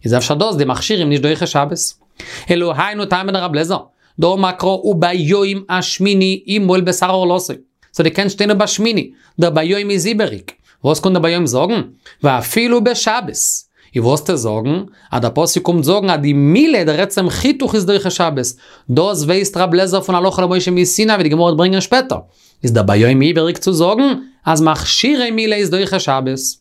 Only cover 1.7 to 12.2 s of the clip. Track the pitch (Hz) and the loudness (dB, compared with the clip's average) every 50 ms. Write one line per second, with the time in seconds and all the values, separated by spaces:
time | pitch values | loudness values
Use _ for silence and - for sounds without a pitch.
1.7 | 170 170 - - - _ _ _ _ _ - - - - - - 175 175 175 170 | -4 -6 -6 -8 -8 _ _ _ _ _ -18 -16 -16 -16 -2 -2 0 0 0 -2
2.7 | 151 135 175 202 208 208 202 - 185 180 190 196 190 190 175 180 151 147 165 165 | -2 -2 -2 -4 -4 -6 -4 -2 -2 -2 -2 -2 -4 -4 -4 -2 -2 -2 -2 -2
3.7 | 190 156 - _ _ _ _ _ _ - 160 170 190 190 190 185 180 - - 185 | -4 -6 -6 _ _ _ _ _ _ 0 0 0 2 2 0 -2 -2 -2 -2 -2
4.7 | 190 185 - 208 202 165 175 175 180 185 160 147 190 202 202 196 196 196 190 - | -2 0 0 -2 0 2 0 0 0 0 0 0 2 2 2 0 -2 -6 -6 -4
5.7 | 180 185 175 - - - 185 202 202 190 190 190 190 190 - - 196 214 202 180 | -4 -4 -4 -4 -2 0 0 2 4 4 2 2 0 -2 -4 -4 -2 0 2 2
6.7 | 185 185 180 185 180 180 185 185 185 185 185 175 175 180 180 - 131 - - _ | 2 2 2 0 0 0 0 0 0 0 2 2 0 0 -2 -6 -10 -12 -12 _
7.7 | _ _ _ _ _ - 160 160 160 - 202 196 196 - 208 208 208 190 208 202 | _ _ _ _ _ 0 0 0 0 0 -2 -2 0 -2 0 0 2 2 0 -2
8.7 | - - 208 233 226 185 127 - - _ _ _ _ - 165 170 156 160 160 165 | -2 -2 -2 0 0 -2 -4 -6 -12 _ _ _ _ 0 0 2 2 0 0 0
9.7 | 190 202 202 202 202 190 175 214 233 214 220 156 113 95 85 - - _ _ _ | -2 -2 -2 -2 -2 -2 0 -2 0 0 -2 -2 -4 -10 -14 -18 -20 _ _ _
10.7 | _ _ - 135 156 151 - 190 190 180 160 165 170 175 175 131 113 127 151 185 | _ _ 0 0 0 0 0 0 0 2 2 0 0 0 0 0 0 0 0 0
11.7 | 233 202 - - - _ _ - - _ | 0 -2 -4 -6 -12 _ _ -20 -14 _